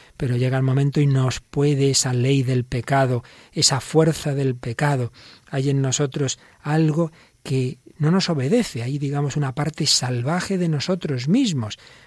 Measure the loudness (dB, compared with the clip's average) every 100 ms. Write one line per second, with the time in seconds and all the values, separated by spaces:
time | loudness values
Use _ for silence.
0 | -20 -6 -2 0 0 2 2 2 2 2
1 | 2 4 2 -2 -6 -2 0 2 2 2
2 | 0 0 2 2 2 0 -2 -4 0 2
3 | 2 0 -4 -16 -10 -2 0 0 0 2
4 | 4 2 -2 -2 -2 -2 -6 -2 0 0
5 | -2 -8 -20 -20 -8 -2 0 0 0 0
6 | -2 -2 -4 -4 -12 _ -2 2 2 2
7 | -2 -6 -20 _ -4 -2 -2 -6 -16 -2
8 | 0 2 2 0 2 0 0 -4 -6 -4
9 | -4 -2 -2 -2 -2 -2 -4 -2 0 0
10 | 0 -2 -2 -4 -2 -2 0 -2 -2 -4
11 | -4 -4 0 2 2 0 -4 -8 -18 -20